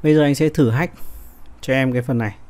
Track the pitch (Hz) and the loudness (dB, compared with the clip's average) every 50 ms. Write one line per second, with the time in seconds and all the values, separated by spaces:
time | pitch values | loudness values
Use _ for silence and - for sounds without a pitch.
0 | - 151 151 156 147 143 143 - 156 151 - - 143 113 113 131 175 - - - | 4 4 4 4 4 2 2 2 0 0 2 2 2 2 2 0 -2 -4 -6 -10
1 | - - - - - - - - - - - - - - 131 135 131 131 123 123 | -10 -10 -10 -14 -18 -20 -20 -20 -20 -20 -18 -14 -4 -2 0 0 0 0 0 -2
2 | 120 131 127 117 110 104 - - - - | -2 -2 -2 -2 -2 -4 -6 -10 -20 -20